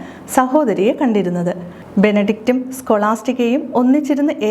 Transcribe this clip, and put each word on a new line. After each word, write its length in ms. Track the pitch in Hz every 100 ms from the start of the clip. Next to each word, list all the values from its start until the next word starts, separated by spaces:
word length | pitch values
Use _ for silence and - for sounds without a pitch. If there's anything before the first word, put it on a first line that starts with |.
| - - -
സഹോദരിയെ 580 | - 254 294 269 180 202 -
കണ്ടിരുന്നത്. 500 | 269 208 175 180 175 180 - - - -
ബെനഡിക്റ്റും 560 | 208 202 208 220 - 254 254 -
സ്കോളാസ്റ്റിക്കയും 880 | - 214 208 220 - 254 240 262 302 -
ഒന്നിച്ചിരുന്ന് 540 | 254 294 294 277 294 - 214